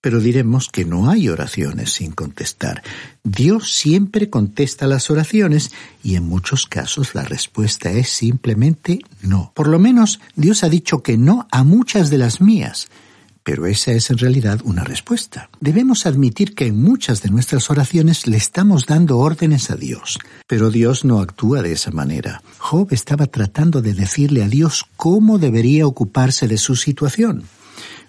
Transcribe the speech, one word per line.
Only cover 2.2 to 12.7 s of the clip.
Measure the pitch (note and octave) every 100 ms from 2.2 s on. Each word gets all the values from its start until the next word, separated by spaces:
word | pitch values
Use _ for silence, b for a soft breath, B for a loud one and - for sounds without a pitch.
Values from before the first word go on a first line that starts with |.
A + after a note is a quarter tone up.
| D2 - - - - - B B B B
Dios | - F#2+ C#3 A3 -
siempre | - D3 F3 G3 G#3+ G#3
contesta | C3+ G2+ - C#3+ - C3+
las | C3+ -
oraciones | D#3 D#3 G#3+ F#3+ D3+ - B B B
y | - F2+
en |
muchos | E2+ F2+ F#2 C3+ -
casos | F3 - - C3+
la | -
respuesta | C3+ - - - A2 - E2+
es | G#2 B2+
simplemente | - A#2 B2 - G#2+ C3+ D#3+ - F#3 - -
no. | G2 F#2+ -
Por | - D3+
lo | E3
menos | G#3+ B3 G#3+ - B
Dios | - D#3 G#3+
ha | E3+
dicho | E3 - C3+
que | - A2+
no | C3 A#3+ -
a | B2+
muchas | C3 G#3 B3 G#3 D#3
de | C#3
las | A#2+ A2
mías, | F#3+ G#3+ F2+